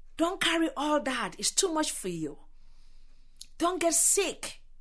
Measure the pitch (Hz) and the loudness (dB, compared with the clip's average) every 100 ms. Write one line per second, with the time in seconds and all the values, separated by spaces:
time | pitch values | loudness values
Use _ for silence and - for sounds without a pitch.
0 | - - 330 381 330 330 320 - 294 302 | -16 0 0 2 2 4 2 0 2 2
1 | 269 254 214 - 208 - 381 311 311 - | 2 -2 -4 -2 0 2 2 2 0 -2
2 | 190 170 156 151 - - - - - - | -4 -2 -4 -6 -14 -18 -18 -18 -18 -18
3 | - - - - - - 339 370 339 320 | -18 -18 -20 -18 -18 -2 0 2 4 6
4 | - - 359 - - - - - | 6 4 2 -2 -10 -12 -16 -18